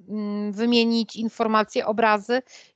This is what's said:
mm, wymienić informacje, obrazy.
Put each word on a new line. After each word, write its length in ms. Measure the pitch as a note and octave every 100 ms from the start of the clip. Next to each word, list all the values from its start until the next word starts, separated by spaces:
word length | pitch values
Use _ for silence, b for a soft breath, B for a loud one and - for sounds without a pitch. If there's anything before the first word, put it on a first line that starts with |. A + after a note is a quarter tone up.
| F3+
mm, 420 | G#3+ G#3 G#3 G#3
wymienić 640 | G3+ A#3 A#3+ A#3 A#3 A3 -
informacje, 720 | A3+ - A3 A3 G#3 B3 -
obrazy. 560 | G#3+ A3 G#3 G3+ B3 - B B